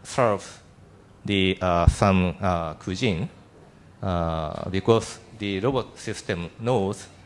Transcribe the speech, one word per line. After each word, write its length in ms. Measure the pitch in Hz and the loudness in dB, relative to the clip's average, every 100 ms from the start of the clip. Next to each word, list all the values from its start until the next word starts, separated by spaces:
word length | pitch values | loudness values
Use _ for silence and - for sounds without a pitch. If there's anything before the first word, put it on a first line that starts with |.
serves 560 | - - 120 101 - - - - - - - - | -6 2 2 2 -4 -20 -20 -20 -20 -20 -20 -14
the, 340 | - 101 95 92 | -2 2 2 2
uh, 260 | 92 87 82 | 2 4 4
some, 480 | - 101 95 90 82 | 4 4 4 2 0
uh, 320 | 98 87 82 76 | 0 0 -2 -8
cuisine, 540 | - 95 123 82 117 - - - - - - - | -8 -2 0 0 -4 -8 -20 -20 -20 -20 -20 -8
uh, 680 | 98 87 85 80 76 - - | -2 0 0 -2 -4 -6 -4
because 500 | 92 - 113 - - - - | -2 4 4 2 -12 -18 -8
the 220 | 101 98 | -4 -2
robot 380 | 117 131 104 - | 0 -2 -6 -10
system 520 | - 101 - 90 85 - | -10 -10 -6 -6 -6 -6
knows 480 | 113 127 98 104 - - | -2 0 0 -4 -12 -20